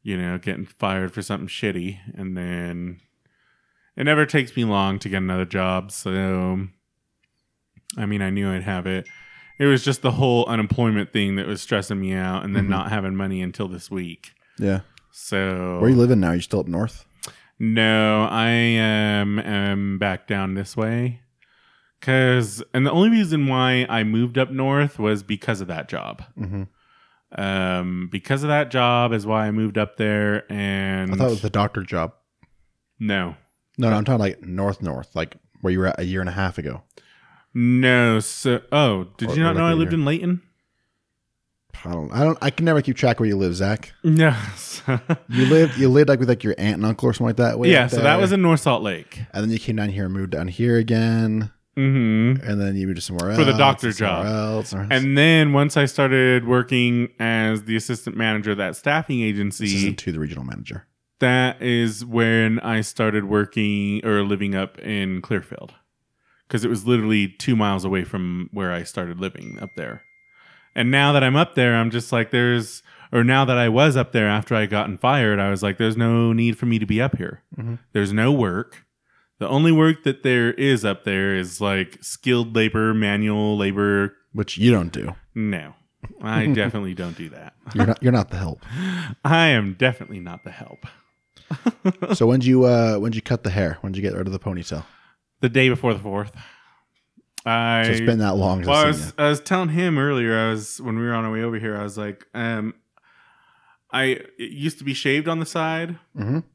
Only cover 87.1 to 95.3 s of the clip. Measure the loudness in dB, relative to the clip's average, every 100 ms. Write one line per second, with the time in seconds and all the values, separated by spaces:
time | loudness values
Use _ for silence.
87.1 | -10 -16 -16 -20 _ -8 0 0 2 2
88.1 | 2 0 -6 -8 -10 -12 -8 -6 -6 -10
89.1 | -6 0 4 4 2 0 0 -2 -2 -12
90.1 | -14 -12 -14 -18 -18 -20 -18 -20 -20 _
91.1 | _ _ _ _ -4 -4 0 -4 -2 -4
92.1 | 2 4 4 4 6 6 6 4 0 -2
93.1 | -4 -4 -4 -2 -2 -2 -4 -8 -4 -4
94.1 | -4 -6 -6 -6 -8 -8 -10 -12 _ _
95.1 | _ _